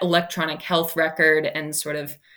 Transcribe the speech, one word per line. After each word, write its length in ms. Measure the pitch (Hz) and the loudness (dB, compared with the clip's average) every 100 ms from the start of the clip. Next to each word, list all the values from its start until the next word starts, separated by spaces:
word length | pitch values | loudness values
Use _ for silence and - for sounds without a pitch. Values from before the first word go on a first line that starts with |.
electronic 600 | 175 175 175 - 156 151 | 2 2 0 -4 -4 -4
health 340 | - 170 165 165 | 0 0 0 0
record 500 | 160 160 160 156 151 | 0 2 4 4 2
and 300 | 156 151 147 | -2 -4 -6
sort 200 | 151 151 | -4 -6
of 220 | 143 - _ | -8 -12 _